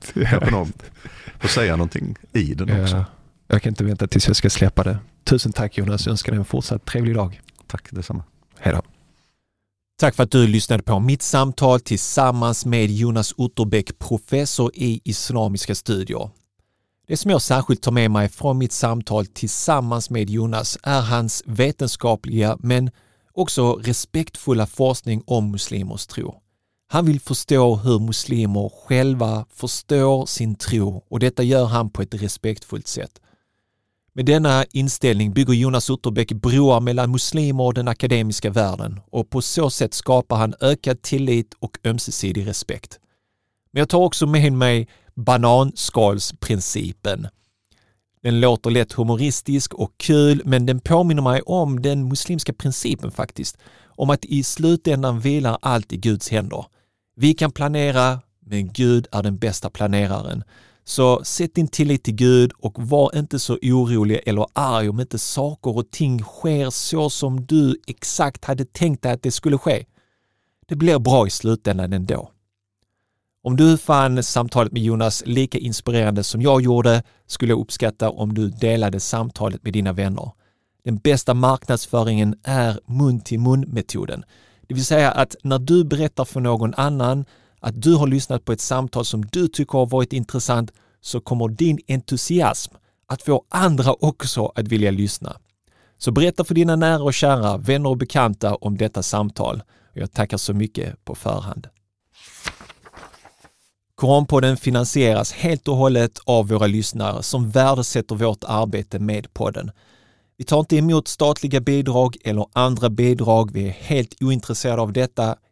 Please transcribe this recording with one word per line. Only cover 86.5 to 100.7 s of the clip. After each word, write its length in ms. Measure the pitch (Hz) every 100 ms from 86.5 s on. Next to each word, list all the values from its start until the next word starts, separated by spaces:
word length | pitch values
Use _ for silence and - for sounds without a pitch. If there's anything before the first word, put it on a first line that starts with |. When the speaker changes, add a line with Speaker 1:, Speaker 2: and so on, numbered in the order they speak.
| 117 113
Speaker 3:
annan 500 | - 139 143 123 135 139 _ _ _
att 220 | 113 113
du 120 | 151
har 120 | 165 143
lyssnat 380 | 135 127 123
på 80 | -
ett 80 | 113
samtal 440 | - 131 131 123
som 220 | 120 110 107
du 220 | 180 170
tycker 300 | - 143 135
har 80 | 123
varit 260 | 131 123
intressant 580 | 135 110 127 - 120 117 - _ _
så 200 | - 120
kommer 280 | - 120 117
din 300 | 110 165 151 -
entusiasm 840 | 135 - 131 - 175 139 - - - _ _ -
att 160 | 131
få 220 | - 135 -
andra 440 | 170 185 143 131
också 580 | 131 151 - 131 - 110
att 140 | - 107
vilja 220 | 110 104
lyssna. 460 | 95 101 - - - _ _ _ _ _ _
Så 140 | -
berätta 320 | 123 175 -
för 100 | 170
dina 220 | 165 170 160
nära 260 | 160 160
och 120 | 143
kära, 420 | 131 143 135 104 98
vänner 340 | 98 139 143
och 60 | 127
bekanta 580 | 123 143 120 98 104
om 220 | 101 104 98
detta 260 | 107 101
samtal. 600 | 90 104 104 - 58 78 - _ _
Och 60 | -
jag 160 | 95
tackar 240 | - 107 101
så 180 | -
mycket 500 | 101 107